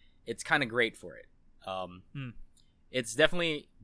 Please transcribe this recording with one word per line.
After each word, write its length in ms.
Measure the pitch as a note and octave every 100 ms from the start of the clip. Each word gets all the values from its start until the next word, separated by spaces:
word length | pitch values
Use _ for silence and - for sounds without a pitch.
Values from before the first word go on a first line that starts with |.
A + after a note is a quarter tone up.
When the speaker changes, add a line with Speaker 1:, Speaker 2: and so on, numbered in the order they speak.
| - -
Speaker 1:
it's 200 | - A#2
kinda 200 | - D#3 B2
great 300 | A#2+ A2+ -
for 200 | F2 A#1
it. 100 | - - - - -
Um, 340 | F#2+ F2+ F#2 -
Speaker 2:
Hmm. 160 | C#3+ B2+ - - - - _ -
Speaker 1:
it's 220 | B2+ B2 B2
definitely 520 | D3+ F3 E3+ D3 - -